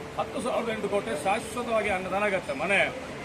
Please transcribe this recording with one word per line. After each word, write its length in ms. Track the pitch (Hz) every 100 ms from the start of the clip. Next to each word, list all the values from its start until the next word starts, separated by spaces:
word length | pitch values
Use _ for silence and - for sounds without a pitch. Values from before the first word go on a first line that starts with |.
| - -
ಹತ್ತು 220 | - 277
ಸಾವಿರದ 280 | 226 214 226
ಎಂಟು 200 | 214 196
ಕೊಟ್ರೆ 340 | 202 208 202
ಶಾಶ್ವತವಾಗಿ 680 | 190 214 - - 233 226 208
ಅನ್ನದಾನ 340 | 185 185 185
ಆಗತ್ತೆ. 300 | 208 190 180
ಮನೆ 320 | 135 170 196 147 - - -